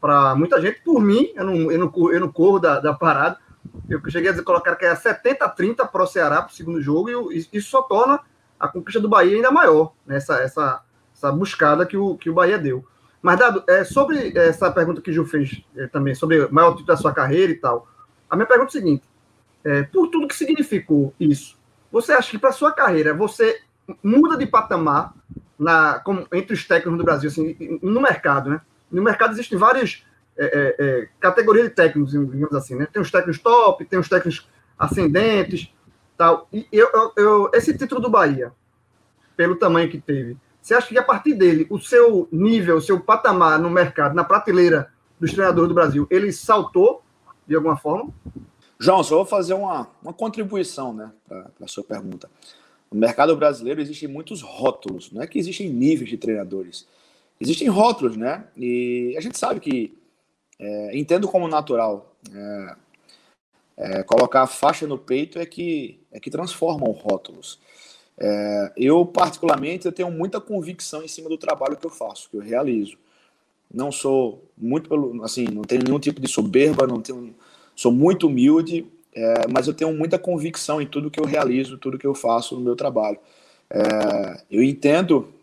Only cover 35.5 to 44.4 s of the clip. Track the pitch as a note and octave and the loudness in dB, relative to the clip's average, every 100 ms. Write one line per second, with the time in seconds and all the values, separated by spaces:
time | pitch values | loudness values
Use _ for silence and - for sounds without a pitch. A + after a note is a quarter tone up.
35.5 | F3 - _ _ _ _ _ E3+ - - | -6 -10 _ _ _ _ _ 4 4 0
36.5 | G#3 - G#3 A#3+ A3 A3+ G#3+ G#3 G#3 G3+ | -12 -2 4 4 4 0 2 4 4 4
37.5 | A3+ A#3+ - C4+ B3+ A#3 G#3+ E3 C3+ B2 | 2 2 -2 -4 -4 0 2 2 0 -6
38.5 | _ _ _ _ _ _ _ _ - F3 | _ _ _ _ _ _ _ _ -2 0
39.5 | F3 G3+ E3 E3+ E3 - C#3 A#2+ B2 _ | 2 2 2 0 -4 -6 -6 -6 -12 _
40.5 | _ - A#3 A#3+ A#3 B3+ A3 - A#3+ F#3 | _ 0 0 2 -2 2 0 0 4 4
41.5 | D#3+ D#3 - - A#3+ A#3+ G#3 E3+ D#3+ G3+ | 4 0 -6 2 6 6 4 -2 0 2
42.5 | A3+ F3 D#3+ D#3 F#3+ F3 A3 A3 F#3 E3 | 2 2 0 2 -2 2 2 2 4 4
43.5 | D#3 E3+ F3 F3 - C#3+ D#3 E3+ G3+ | 4 2 2 0 0 -2 0 2 0